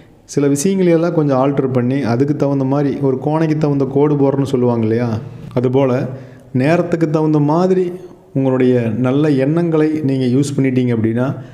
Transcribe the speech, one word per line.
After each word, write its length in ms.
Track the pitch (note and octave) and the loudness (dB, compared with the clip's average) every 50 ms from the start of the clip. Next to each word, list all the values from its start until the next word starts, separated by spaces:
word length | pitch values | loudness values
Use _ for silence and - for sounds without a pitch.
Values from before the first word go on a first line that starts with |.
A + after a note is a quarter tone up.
| - - - - _ - - | -20 -20 -20 -20 _ -6 -2
சில 120 | D3 C#3+ C#3+ C#3+ | 0 0 2 2
விஷயங்களை 380 | C#3+ C#3+ G3 G3 F#3+ F#3 F3 E3+ D#3+ | 0 0 0 0 2 2 2 2 2
எல்லாம் 180 | E3 F3 E3+ E3 | 2 0 0 0
கொஞ்சம் 200 | D3+ D3 C3+ B2+ C3 | 0 2 2 2 2
ஆல்டர் 280 | C#3+ C#3+ C#3+ C3 C3 B2 B2 | 2 0 0 -2 0 0 0
பண்ணி 200 | A#2+ B2 C3 C#3+ C3+ G#2 A#2 | 0 0 0 -2 -2 -2 0
அதுக்கு 240 | A#2+ C#3 C#3+ D3 C#3 C#3+ | 0 0 0 0 0 0
தகுந்த 240 | C#3 C#3 C3+ C3+ C3 C3+ | 0 0 0 0 0 0
மாதிரி 180 | C#3+ D3 C#3 - - C#3 C3+ | 0 0 0 -2 -2 -2 -2
ஒரு 100 | B2+ - - | -2 -2 -2
கோணைக்கு 300 | D3+ D3+ D#3+ E3 D#3 D3+ D3+ D#3 | -2 0 0 0 0 0 0 0
தகுந்த 220 | D3 C#3+ C#3 C#3 C3 C3 | 0 0 0 0 0 2
கோடு 180 | C#3 D3 D3+ D3+ C#3+ C#3 | 2 2 2 2 2 2
போடுறோன்னு 300 | C3+ C3+ C3+ C#3 C3 - | 2 2 0 0 0 0
சொல்லுவாங்க 320 | B2+ B2 A#2+ A#2+ A#2 A2+ A2 | 0 2 2 2 0 0 0
இல்லையா? 200 | A2 A2+ B2 A#2+ A2 A2 - - - - - - - C#3 | 0 0 0 -2 -4 -4 -6 -10 -14 -16 -16 -8 -4 -2
அதுபோல 340 | A#2+ C3 B2+ C#3+ C#3 C3 B2 C3 - - - - - - - - - - - B2+ B2+ | 0 0 2 2 2 2 0 -2 -2 -4 -8 -12 -14 -18 -20 -20 -12 -6 -2 0 2
நேரத்துக்கு 460 | D3 E3 F3+ E3+ F3 F3 D#3+ E3 D3+ D3+ | 2 2 2 0 0 -2 -2 0 0 0
தகுந்த 240 | D#3+ D#3 D#3 D3+ D3+ D3 C#3+ D3+ | 0 0 2 2 2 2 2 2
மாதிரி 340 | E3+ F#3 F#3 F#3+ F#3 F#3 F3 F3+ - - - - - - - - | 2 2 2 2 0 0 -2 -6 -10 -14 -18 -20 -20 -16 -8 -4
உங்களுடைய 380 | C#3 C3+ C3 C3 B2+ B2+ B2+ B2+ B2 A#2 A2+ G#2 G#2+ B2+ | -2 0 0 2 2 2 2 2 2 0 -2 -2 -2 0
நல்ல 240 | B2+ C3 C#3+ D3+ D#3 D3 C3 C3 | 0 0 0 2 2 2 2 0
எண்ணங்களை 420 | C#3+ D#3 E3+ F3 E3+ D#3 D#3 D#3 D#3 D#3 D#3 D3 C3+ | 0 0 0 0 0 0 0 0 0 0 -2 -2 -2
நீங்க 180 | C3+ C3 C3 B2 B2 | 0 0 0 0 2
யூஸ் 180 | C3+ C#3 C#3+ - | 0 0 0 -2
பண்ணிட்டீங்க 360 | - C3+ C3+ B2+ B2+ B2+ B2 A#2 | -2 0 0 0 0 0 0 0
அப்படின்னா 300 | A2+ G#2+ A2+ A2+ A#2 B2+ C3+ C3 - - - | 0 0 0 0 -2 -2 -4 -4 -8 -12 -16